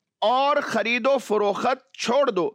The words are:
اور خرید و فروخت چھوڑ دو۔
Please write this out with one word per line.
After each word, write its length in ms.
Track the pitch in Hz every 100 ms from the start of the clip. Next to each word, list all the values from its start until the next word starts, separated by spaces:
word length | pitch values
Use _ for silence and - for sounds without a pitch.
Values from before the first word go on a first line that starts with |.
| _ -
اور 360 | 208 254 277 294
خرید 440 | 277 220 214 240 240
و 120 | 277
فروخت 760 | - 208 202 190 240 262 _
چھوڑ 360 | - - 254 269
دو۔ 200 | 185 160